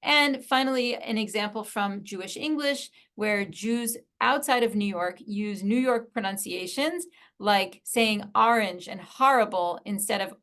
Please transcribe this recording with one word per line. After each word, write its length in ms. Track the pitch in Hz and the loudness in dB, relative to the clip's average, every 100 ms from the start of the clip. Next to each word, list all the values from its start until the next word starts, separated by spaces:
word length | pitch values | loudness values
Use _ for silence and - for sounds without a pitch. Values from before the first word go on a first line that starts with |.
And 420 | - 294 285 262 | 4 4 4 2
finally, 520 | - 262 262 262 240 240 | 0 2 2 2 0 -2
an 200 | - 220 | -2 -2
example 460 | 214 214 208 214 | -2 -2 -4 -6
from 400 | 214 - 202 202 | -8 -4 -4 -4
Jewish 340 | 202 196 190 - | -8 -10 -10 -8
English, 540 | 302 302 285 277 - _ _ | -2 0 0 -2 -4 _ _
where 300 | - 214 208 | -4 0 0
Jews 520 | 196 - 208 233 233 233 _ _ | -2 -6 -2 -2 -2 -6 _ _
outside 440 | 226 277 285 254 | 2 2 2 2
of 100 | 233 | 2
New 120 | 208 202 | 2 -2
York 320 | 185 180 180 | 0 -4 -4
use 420 | - 202 208 202 | -8 -4 -4 -4
New 160 | 196 233 | 0 2
York 340 | 254 233 233 | 2 0 -2
pronunciations, 960 | - 196 196 196 180 185 - 294 349 349 _ - _ | -6 -4 -6 -6 -6 -6 -2 -2 -2 -10 _ -20 _
like 420 | 202 202 190 - | 2 2 2 -6
saying 400 | - - 226 208 202 | -6 0 2 0 -2
orange 540 | - 226 233 208 180 180 | 2 4 4 2 -4 -10
and 120 | 190 | -12
horrible 800 | 180 - 262 262 214 185 175 170 | -14 2 4 6 4 2 -2 -2
instead 360 | - 202 202 208 | -4 -4 -2 -2
of 140 | 190 - | -2 -8